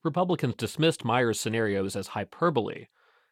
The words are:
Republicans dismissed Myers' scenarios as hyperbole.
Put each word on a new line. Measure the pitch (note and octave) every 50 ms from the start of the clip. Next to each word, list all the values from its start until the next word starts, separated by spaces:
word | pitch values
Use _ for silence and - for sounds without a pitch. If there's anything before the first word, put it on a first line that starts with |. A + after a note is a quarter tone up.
Republicans | - E3 C#3+ F3 F#3 F3+ F3 D3+ - B2+ -
dismissed | - A2+ G#2 - - D#3 E3 D#3+ - -
Myers' | A#2 A2+ B2+ B2+ A#2 G#2+ -
scenarios | - A2 A2 A#2 A2+ G#2 G2+ G2 F#2+ G2 -
as | G2+ F#2 -
hyperbole. | - G#2+ G2+ - - - E3 F3 D3+ A#2+ G2+ G2+ - - A#2 _ _ _ _ _ _ _ _ _